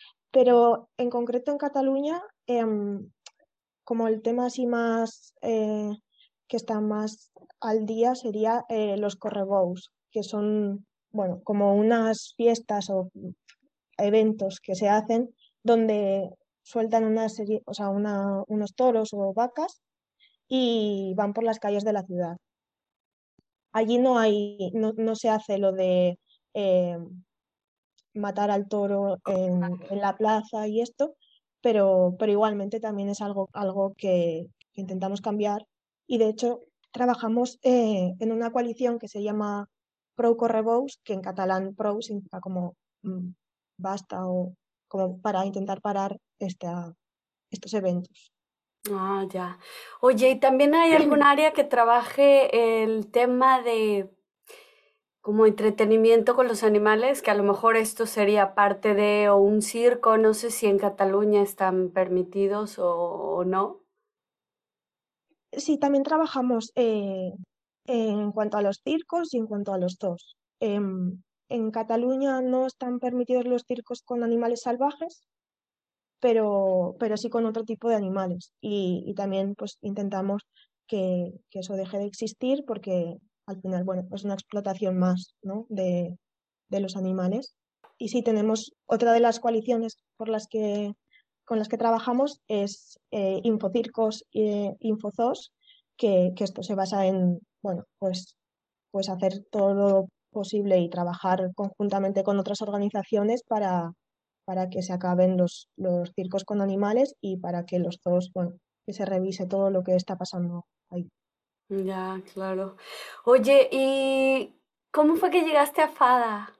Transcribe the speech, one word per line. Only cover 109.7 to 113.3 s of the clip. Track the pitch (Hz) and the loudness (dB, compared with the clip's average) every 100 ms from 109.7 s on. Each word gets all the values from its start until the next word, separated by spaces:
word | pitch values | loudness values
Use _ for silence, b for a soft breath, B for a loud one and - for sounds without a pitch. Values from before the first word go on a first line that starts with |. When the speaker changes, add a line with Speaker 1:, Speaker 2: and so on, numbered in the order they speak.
Speaker 1:
lo | 190 | 0
que | 180 185 | 2 0
está | 180 185 | 0 -10
pasando | 185 185 175 175 - _ _ | -10 -6 -6 -6 -14 _ _
ahí. | 180 - _ _ _ _ _ - | -12 -12 _ _ _ _ _ -10
Speaker 2:
Ya, | 196 190 190 185 190 185 | -6 -6 -6 -8 -10 -12
claro. | 196 190 185 190 - B B B B | -10 -6 -6 -6 -12 B B B B
Oye, | - | 6